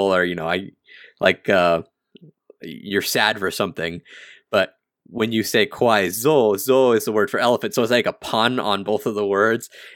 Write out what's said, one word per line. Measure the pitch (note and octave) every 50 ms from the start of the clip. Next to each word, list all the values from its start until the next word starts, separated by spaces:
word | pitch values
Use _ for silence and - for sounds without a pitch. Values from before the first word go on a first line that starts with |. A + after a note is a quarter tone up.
| G2 G2 F#2+
or, | F2+ F2+
you | F2+ F2
know, | E2+ D#2 E2
I, | F2 F#2 G2 - - _ _ - - - - - _ -
like, | - F#2 F#2 - - -
uh, | G2+ F#2 F2 F2 E2+ E2 - _ _ _ _ _ - - E3+ D#3 _ _ _ - - _
you're | - E2 - - - G2+ G2 G2+
sad | - - - B2 A2 G#2+ G#2+ G#2
for | G2 F#2
something. | - - G2+ F2+ D2+ - E2 E2 E2+ E2 - - - - - - - - _ _
But | - G2+ F#2 - _ _ _ _ _ _ _
when | - - A#2 A2 A2+
you | A2+ A2+
say | G#2+ - - A#2 G#2
"Kawaii | - - - C3+ A#2+ A2 G#2 F#2+ F2
zo," | F2+ G#2+ A2+ D3 D#3 C#3 A#2 G#2+ G2+
zo | G2 - C3 B2+ C3+ C3 B2
is | A#2 A2 -
the | A#2+
word | G#2+ G#2+ G2+ -
for | - A#2
elephant, | A#2+ A#2+ B2 G#2+ - G#2+ -
so | C3
it's | A#2 A2+
like | B2 A#2+ G#2+
a | F2+
pun | - - - - - A2 A2+ A#2+ B2+ B2+
on | - G#2 G2+ G2 F#2+
both | G2+ G#2+ G#2 -
of | A#2+ G#2+
the | G#2 G#2
words. | G2 G2 G2 G#2 A2 A2+ A2+ - - - - - - -